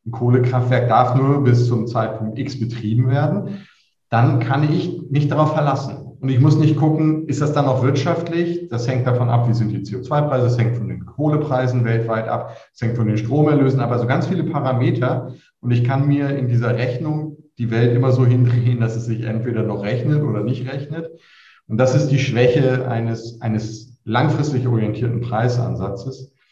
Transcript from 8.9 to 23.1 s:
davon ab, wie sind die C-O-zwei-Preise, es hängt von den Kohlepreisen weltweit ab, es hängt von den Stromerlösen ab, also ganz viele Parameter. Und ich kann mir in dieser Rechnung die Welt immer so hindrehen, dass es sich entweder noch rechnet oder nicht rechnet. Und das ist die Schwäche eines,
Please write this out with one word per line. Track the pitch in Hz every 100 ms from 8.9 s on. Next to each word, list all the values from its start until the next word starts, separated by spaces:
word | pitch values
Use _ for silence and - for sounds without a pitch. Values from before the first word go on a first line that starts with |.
| 123 127
davon | - 117
ab, | 120 117
wie |
sind | 101 101
die | -
C-O-zwei-Preise, | - 98 - 147 147 131 120
es | 120
hängt | - -
von | 95
den | 87
Kohlepreisen | - - 151 151 143 127 127 120
weltweit | 113 113 117 110 113
ab, | 113 - - -
es | -
hängt | 113 110
von | 104
den | 104
Stromerlösen | - 147 151 139 131 123
ab, | 120
also | 117 120
ganz | 156 -
viele | 180
Parameter. | - 147 131 120 156 - 123 - - - _ _
Und | 120
ich | 123
kann | 120 135 143
mir | 143 143 139
in | 123
dieser | 120 113 117
Rechnung | 127 - 156 151 151 - - -
die | 113
Welt | 113 120 123
immer | 131
so | 127
hindrehen, | 123 123 120 120 123 120
dass | 113
es | - 117
sich | 110
entweder | 110 110 123 113
noch | 104 101
rechnet | 101 117 151 147
oder | 107 104
nicht | 107 123 127
rechnet. | 147 147 160 165 - _ - - _ -
Und | 110
das | 131
ist | 151 151
die | 131
Schwäche | - 110 131 147 127 127 120
eines, | 113 113